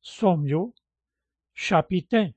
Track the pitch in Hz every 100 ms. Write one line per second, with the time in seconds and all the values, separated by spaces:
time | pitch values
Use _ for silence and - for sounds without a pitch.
0 | - - 208 170 143 151 226 _ _ _
1 | _ _ _ _ _ - - 170 - 180
2 | - 226 190